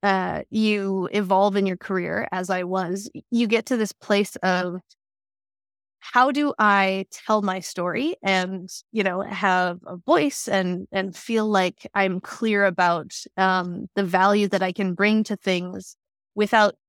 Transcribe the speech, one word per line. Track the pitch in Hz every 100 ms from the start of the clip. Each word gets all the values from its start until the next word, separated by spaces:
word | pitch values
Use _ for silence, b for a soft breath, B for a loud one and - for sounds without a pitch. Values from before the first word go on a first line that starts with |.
uh, | 202 190 180 156 -
you | 220 214 208 196 190 180
evolve | 208 190 190 202 196
in | 196
your | 180
career, | - 190 175 185 -
as | 185 180
I | 185
was, | 180 185 180 190 202
y-, | - -
you | 233 233
get | 220 -
to | 247
this | 214
place | - - 202 208 -
of, | 190 185 180 180 _ _ _ _ _ _ _ _ _ _ _ _
"How | - 247 262
do | 277 294 -
I | 214 202 190 190 190
tell | - - 214
my | 202 185
story | - - 180 175 294 359
and, | 196 190 185 190 185 - _
you | 220
know, | 190 180
have | 196 190 190 185 180 175 -
a | 180
voice | 208 339 302 - -
and, | 196 180 180 190
and | 196 190 170
feel | - 226 214
like | 202 185 - -
I'm | 202 190 185
clear | - - 226 208 196
about, | 175 180 170 151 - - -
um, | 190 185 180 175 190 -
the |
value | 190 180 190 208 202
that | 196
I | 185
can | 185 196
bring | 175 208 214 214
to | 202
things | - 180 180 190 190 - _ _ _ -
without | 208 226 208 -